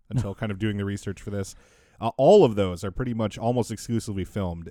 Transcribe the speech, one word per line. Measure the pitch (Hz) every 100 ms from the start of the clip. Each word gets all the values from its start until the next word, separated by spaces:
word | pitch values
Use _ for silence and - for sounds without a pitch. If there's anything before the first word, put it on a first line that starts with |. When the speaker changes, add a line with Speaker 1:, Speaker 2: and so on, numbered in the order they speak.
Speaker 1:
<laughs> | -
Speaker 2:
until | 127 101 98
kind | 110
of | 95
doing | 110 101
the | 101
research | 101 101 92
for | -
this, | 101 95 - _ _ _ -
uh, | 110 -
all | 143 208
of | 139 104
those | 95 87
are | 101
pretty | - 123
much | 113 107 -
almost | 113 123 104
exclusively | 107 - 113 - 98 87
filmed | 104 90 85 85